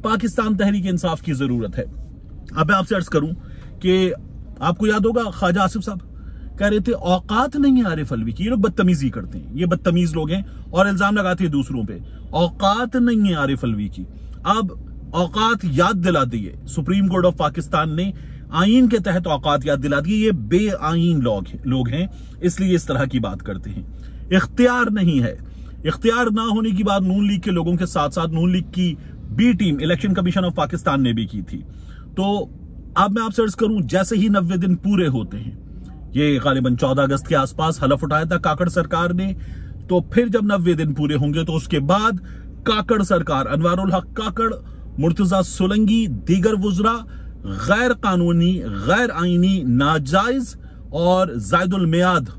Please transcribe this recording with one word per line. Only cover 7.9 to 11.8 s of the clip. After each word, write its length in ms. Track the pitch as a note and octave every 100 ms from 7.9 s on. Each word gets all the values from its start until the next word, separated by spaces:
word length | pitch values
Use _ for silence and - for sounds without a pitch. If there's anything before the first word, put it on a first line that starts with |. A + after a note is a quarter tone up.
| D#3+ C#3+
अलवी 200 | A#2 A2+
की, 100 | A2+
ये 60 | G3+
लोग 120 | A#3+
बदतमीजी 480 | G3+ F3+ F#3 E3+ C3+
करते 280 | - F2+ -
हैं, 160 | - C3
ये 100 | F3
बदतमीज 500 | F3 F#3 E3+ E3+ D#3+
लोग 160 | D#3
हैं 120 | F#3 G3 -
और 240 | - E3+ G3
इल्जाम 280 | F#3+ G3+ G#3
लगाते 280 | F#3 F3
हैं 80 | F3+
दूसरों 320 | C#3+ C3 C3